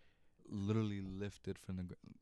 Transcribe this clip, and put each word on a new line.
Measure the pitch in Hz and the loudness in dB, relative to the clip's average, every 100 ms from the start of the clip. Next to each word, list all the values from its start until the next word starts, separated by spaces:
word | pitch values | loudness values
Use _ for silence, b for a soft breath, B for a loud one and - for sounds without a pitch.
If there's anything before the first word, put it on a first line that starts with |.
| b b b b - | b b b b -6
literally | 107 98 110 107 101 | 0 4 6 4 2
lifted | 95 95 101 - - 92 | -2 -2 -4 -4 -6 -4
from | - 92 | -4 -2
the | |
ground. | 90 - - - | -2 -6 -14 -14